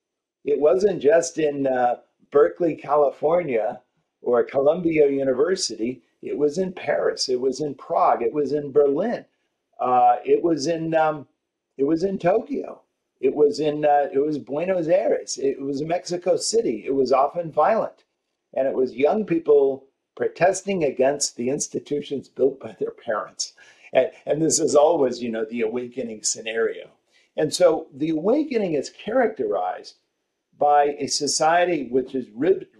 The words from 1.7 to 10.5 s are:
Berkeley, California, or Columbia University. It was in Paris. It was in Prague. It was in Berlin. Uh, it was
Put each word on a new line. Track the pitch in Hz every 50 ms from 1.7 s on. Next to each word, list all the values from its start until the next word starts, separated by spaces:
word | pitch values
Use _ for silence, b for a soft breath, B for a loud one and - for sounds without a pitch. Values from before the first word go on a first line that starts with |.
| 131 127 123 123 117 - - _ _ _ _ _
Berkeley, | - 143 160 170 - - 175 160 143
California, | - - 143 147 151 143 135 - - - 151 170 180 170 143 120 107 107 107 - - - _ _ _ _ _ _ _
or | - 123 120 120
Columbia | 110 - - 139 135 147 165 185 170 165 156 151 147 143
University. | 139 139 135 135 123 127 143 - 127 - - - 110 104 110 123 131 - _ _ _ _
It | - - -
was | 135 147 147 143 185
in | 185 185
Paris. | - - - - - - - - - - - 135
It | 127 120
was | 131 135 127 143
in | 151 143 135
Prague. | - - - 170 190 175 143 120 113
It | 120 113
was | 147 151 143 127
in | 139 147 147 139
Berlin. | 127 147 143 139 139 160 202 240 202 135 - _ _ _ _ _ _ _ _ _ _ -
Uh, | 123 - 127 123 123 - - - -
it | 202 214 -
was | 160 170